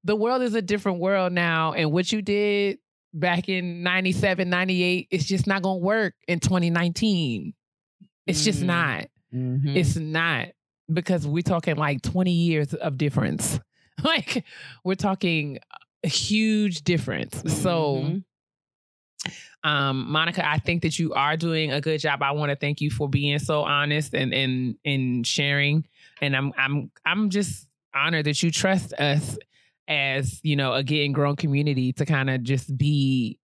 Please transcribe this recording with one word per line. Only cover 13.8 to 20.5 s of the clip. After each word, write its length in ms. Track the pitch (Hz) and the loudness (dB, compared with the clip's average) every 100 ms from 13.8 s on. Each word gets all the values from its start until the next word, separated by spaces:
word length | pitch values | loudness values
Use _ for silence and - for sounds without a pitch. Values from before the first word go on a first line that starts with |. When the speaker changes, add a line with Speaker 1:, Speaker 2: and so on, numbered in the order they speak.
| _ - | _ -4
Speaker 1:
Like, 400 | 302 320 156 247 - - - - | 0 0 0 -4 -6 -18 -20 -8
we're 100 | 180 | -4
talking 640 | 190 202 190 180 160 147 131 _ - _ _ | 0 0 0 2 0 -2 -8 _ -20 _ _
a 40 | 165 | -2
huge 760 | - - 214 220 214 208 160 | -2 0 2 4 4 2 0
difference. 580 | - 170 - 82 - - 160 151 | 0 0 0 -4 -6 -6 -4 0
So, 360 | 185 170 151 135 | 0 2 0 0
Speaker 2:
Mm-hmm. 140 | 143 190 - _ _ _ _ _ _ _ _ - 180 - - _ 156 | -2 -4 -6 _ _ _ _ _ _ _ _ -12 -10 -10 -20 _ -2
Speaker 1:
um, 420 | 147 139 135 - | 0 0 -2 -2
Monica, 380 | 151 165 180 | 0 0 0
I 100 | 156 | 0